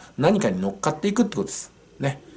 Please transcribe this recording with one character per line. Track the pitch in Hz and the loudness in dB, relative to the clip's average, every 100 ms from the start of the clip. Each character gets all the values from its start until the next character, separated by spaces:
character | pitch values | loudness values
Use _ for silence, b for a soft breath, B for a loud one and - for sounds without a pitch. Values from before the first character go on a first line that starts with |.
| B - | B 0
何 | 147 208 | 2 4
か | 113 | 2
に | 92 | 0
乗 | 98 | -4
っ | - | -2
か | - | -2
っ | - | 0
て | 208 | -2
い | |
く | 202 | 2
っ | 233 | 0
て | - | 0
こ | |
と | - | -4
で | |
す。 | - - - - - | -6 -10 -18 -20 -6
ね。 | 139 - B | -6 -6 B